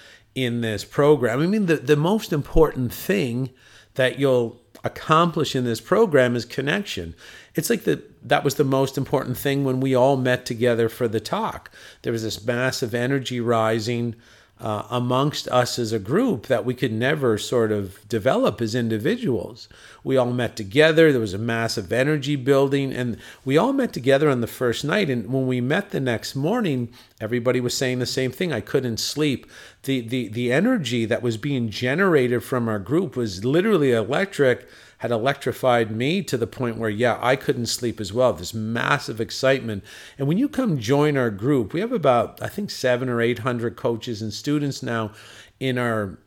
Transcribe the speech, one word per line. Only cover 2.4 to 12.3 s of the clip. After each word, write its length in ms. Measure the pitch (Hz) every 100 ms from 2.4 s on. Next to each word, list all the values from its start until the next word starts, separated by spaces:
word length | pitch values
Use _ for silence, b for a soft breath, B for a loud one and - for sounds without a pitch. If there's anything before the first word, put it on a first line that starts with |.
| - 165 151 - 120
thing 600 | - - 196 131 120 131 B B B B
that 240 | - 127 127
you'll 420 | 139 127 117 - _ -
accomplish 720 | 117 - - 160 170 160 143 135
in 80 |
this 180 | 120 110
program 540 | - 190 226 139 123 120
is 100 | 110
connection. 680 | - 139 185 202 - 85 - B B B -
It's 140 | -
like 160 | 233 -
the, 180 | - - -
that 220 | 127 143
was 120 | 143 -
the 80 |
most 340 | 135 135 135 -
important 400 | 135 139 - 123
thing 260 | 143 139
when 160 | 135 127
we 160 | 135 127
all 220 | 131 139
met 280 | 127 127 -
together 440 | 117 120 113 113
for 180 | - 120
the 120 | 107
talk. 520 | - 190 220 90 - B B B
There 100 | -
was 120 | 117
this 200 | 110